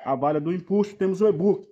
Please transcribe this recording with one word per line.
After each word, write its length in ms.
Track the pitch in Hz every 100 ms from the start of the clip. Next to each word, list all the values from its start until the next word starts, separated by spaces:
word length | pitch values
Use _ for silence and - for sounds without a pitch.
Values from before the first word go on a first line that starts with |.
| 131
a 80 |
vara 260 | 127 143 151
do 120 | 156
empuxo, 420 | 180 180 202 202
temos 260 | - 190 190
o 60 | 214
e-book, 420 | 156 202 - -